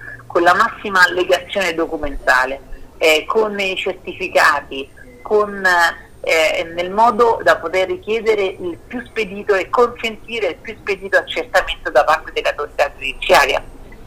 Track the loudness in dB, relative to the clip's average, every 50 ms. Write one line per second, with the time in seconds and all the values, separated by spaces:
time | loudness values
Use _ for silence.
0 | -16 -16 -16 -16 -10 -4 0 2 4 4 4 4 2 0 -2 -6 -6 -2 2 4
1 | 4 4 4 2 0 2 2 0 0 -2 -4 -2 -2 -2 0 -2 -2 -4 -4 -6
2 | -6 -6 -6 -4 0 2 2 4 2 0 -2 -8 -10 -14 -14 -14 -14 -16 -8 0
3 | 2 2 2 2 0 0 0 0 0 0 0 -4 -4 -4 -4 -4 -4 -6 -6 -8
4 | -8 -12 -10 -8 -6 0 2 2 0 0 -2 -8 -8 -8 -10 -12 -12 -12 -14 -20
5 | -20 -20 -20 -14 -4 0 2 2 2 2 -2 -2 0 2 4 4 4 2 0 -4
6 | -12 -20 -20 -10 -2 0 2 2 2 2 0 -2 -4 -6 -4 -6 -6 -4 0 4
7 | 4 4 4 4 4 2 2 2 4 2 2 2 0 -2 0 0 0 0 -2 -6
8 | -4 -4 -4 -2 0 0 0 2 0 -2 -4 -6 -8 -8 -8 -10 -12 -12 -10 -10
9 | -10 -8 -6 -6 -6 -6 -6 -8 -2 0 0 0 0 -2 2 2 2 2 0 -4
10 | -8 -8 -8 -8 -12 -10 -6 -2 -2 -2 -4 -4 -10 -16 -14 -10 -6 -6 -6 -4
11 | -4 0 2 2 2 0 -4 -6 -4 0 0 0 0 0 -4 -8 -6 0 2 4
12 | 4 4 2 0 0 -4 -6 -4 -2 -2 -2 -4 -6 -6 -2 -2 -2 -2 -2 -8
13 | -10 -10 -10 -4 2 4 6 6 6 4 2 -2 -4 -8 -18 -18 -18 -20 -18 -20
14 | -20